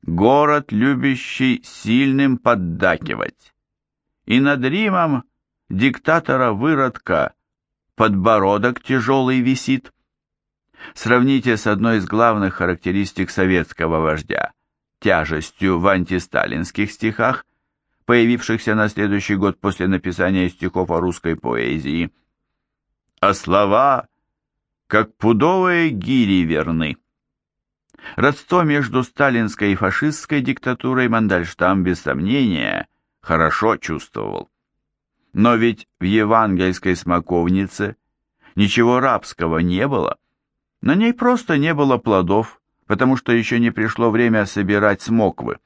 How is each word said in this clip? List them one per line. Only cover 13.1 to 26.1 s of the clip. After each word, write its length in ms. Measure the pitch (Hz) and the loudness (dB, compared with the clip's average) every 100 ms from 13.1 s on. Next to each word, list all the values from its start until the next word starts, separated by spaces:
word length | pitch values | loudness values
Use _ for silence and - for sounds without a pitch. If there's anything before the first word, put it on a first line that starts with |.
| - 92 | -4 -6
советского 680 | - 92 92 80 - 82 80 | 0 2 2 -2 -4 -2 0
вождя – 500 | 80 78 73 - - _ _ _ _ _ | 0 -2 -4 -6 -6 _ _ _ _ _
тяжестью 800 | 107 87 76 78 - _ 95 87 | 0 0 0 -4 -6 _ -2 2
в 80 | 95 | 2
антисталинских 1040 | 95 87 92 - - - 65 85 - 104 | 0 0 -4 -2 -2 -2 -4 -8 -6 -6
стихах, 560 | - 113 107 117 131 - _ _ _ _ _ | -4 -6 -2 -2 -2 -10 _ _ _ _ _
появившихся 680 | - 120 117 120 - 113 113 | 0 4 4 0 -2 -6 -2
на 140 | 110 104 | 0 0
следующий 480 | 104 101 101 - 101 | -2 -2 -2 -2 0
год 240 | 98 92 | 0 -2
после 260 | - 92 92 | -4 -2 -2
написания 600 | 95 92 87 90 95 90 | -2 -4 -2 0 0 -2
стихов 420 | - 90 90 90 | -2 -6 -4 -2
о 100 | 85 | -2
русской 360 | 90 85 82 82 | -2 -4 -4 -4
поэзии. 720 | 62 58 58 76 69 80 85 _ _ _ _ _ _ _ _ _ _ _ | -4 -4 -2 -4 -4 -4 -4 _ _ _ _ _ _ _ _ _ _ _
«А 140 | 98 | 0
слова, 720 | 98 - 95 101 104 139 131 - _ _ _ _ _ _ _ _ | 0 0 2 4 2 2 0 -4 _ _ _ _ _ _ _ _
как 300 | 107 110 _ | 0 0 _
пудовые 720 | 107 113 147 190 185 175 165 | 2 4 4 2 0 0 0
гири, 540 | 113 87 | -2 -2